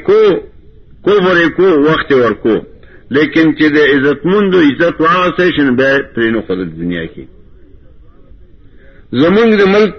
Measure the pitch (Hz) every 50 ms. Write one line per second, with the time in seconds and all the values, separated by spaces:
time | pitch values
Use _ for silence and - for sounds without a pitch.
0 | - - - 220 220 208 165 - - - - - - - - - - - - -
1 | - 170 202 208 180 185 185 175 170 156 - - 180 196 175 147 143 156 156 -
2 | - - 143 127 120 113 104 - - 117 107 87 67 - - - - - - -
3 | - - 117 139 156 143 - 165 160 156 143 - 156 151 143 151 147 131 143 139
4 | 131 147 143 143 - 170 190 208 208 196 180 185 160 143 127 120 170 170 - -
5 | 156 160 - 180 180 180 170 - 180 180 151 143 143 135 123 120 131 135 135 139
6 | 135 - - 117 117 113 117 110 98 - 95 92 92 85 80 80 85 87 87 85
7 | 82 80 - - 67 - - - - - - - - - - - - - - -
8 | - - 1077 - - - - - - - - - - - - - - - - -
9 | - - - 120 143 170 190 214 233 226 214 202 202 190 196 208 214 196 -